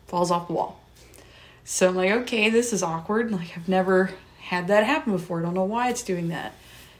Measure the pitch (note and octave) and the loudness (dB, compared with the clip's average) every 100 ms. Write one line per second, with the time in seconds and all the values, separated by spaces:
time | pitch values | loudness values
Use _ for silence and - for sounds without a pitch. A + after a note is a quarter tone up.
0 | - F3 F3 F3 E3+ E3 - - - - | -6 0 2 0 -2 -4 -4 -8 -20 -20
1 | - - - - - - - - F#3 F#3 | -20 -20 -20 -20 -20 -20 -8 2 2 4
2 | F#3 A3 B3 A#3 G#3+ A3+ A#3+ F#3+ F3 E3 | 2 0 0 0 2 4 2 0 -2 -4
3 | E3 G#3+ A#3 G3 E3+ - E3+ F#3 F#3 F#3 | -2 -2 0 -2 -6 -8 0 2 4 4
4 | F#3+ - - - - F3+ F3+ G#3 A3 D#4 | 2 -2 -18 -20 -8 -4 2 4 4 2
5 | D4 F#3+ E3 E3+ E3+ F3+ F#3+ A3+ B3 - | 0 -2 -2 -4 -2 -2 -2 0 -2 -2
6 | - F3+ E3+ D3 - - - - - - | -4 -4 -4 -4 -8 -12 -20 -20 -20 -20